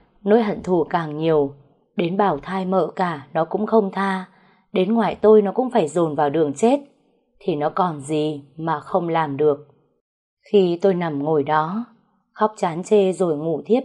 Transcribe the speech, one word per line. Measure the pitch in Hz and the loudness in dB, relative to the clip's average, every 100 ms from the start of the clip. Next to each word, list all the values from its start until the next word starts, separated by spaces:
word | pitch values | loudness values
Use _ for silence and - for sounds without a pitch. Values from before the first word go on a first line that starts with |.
| _ _ | _ _
nỗi | 202 226 | 2 2
hận | 208 170 | 2 -4
thù | 175 175 | 0 0
càng | - 170 156 147 | 0 -2 -4 -2
nhiều. | 165 156 139 - _ _ _ - | 2 2 0 -6 _ _ _ -6
Đến | 170 190 | -2 0
bào | 196 143 | 0 -2
thai | 165 190 185 | -4 -6 -2
mợ | 190 156 - | 0 0 -2
cả, | 180 151 - | -4 -6 -6
nó | 165 165 | -4 -2
cũng | 190 214 | -2 0
không | 220 196 | 0 0
tha. | 190 196 190 185 _ _ _ _ | -2 -4 -4 -8 _ _ _ _
Đến | 185 185 | -2 0
ngoại | 226 185 - | 0 0 2
tôi, | 214 214 | 6 6
nó | 196 | 6
cũng | 208 254 | -2 0
phải | 226 151 | 0 0
dồn | 170 165 147 | 0 0 0
vào | 147 | 0
đường | 156 147 | 2 0
chết. | 135 226 285 - _ _ _ _ _ | 2 2 2 -2 _ _ _ _ _
Thì | - 147 | -6 -2
nó | 151 | -2
còn | 156 180 151 | -2 -2 -4
gì | 135 156 151 143 - - | -4 -2 -2 -4 -12 -8
mà | 160 151 | -6 -6
không | - 185 170 | -4 -4 -2
làm | 165 151 139 | -2 -2 0
được. | 151 143 - _ _ _ _ _ _ _ _ | 0 0 -8 _ _ _ _ _ _ _ _
Khi | 208 180 170 | 2 2 2
tôi | 196 | 0
nằm | 180 170 143 | 0 -2 -4
ngồi | 147 156 | 0 0
đó, | 139 156 156 208 240 _ _ _ _ | 2 0 0 -6 -10 _ _ _ _
khóc | - 214 - | -4 -4 -2
chán | 180 160 | -4 -4
chê | 185 208 190 | 0 2 2
rồi | 170 180 147 | 0 -2 0
ngủ | 165 147 170 | -4 -6 0
thiếp | 247 | -2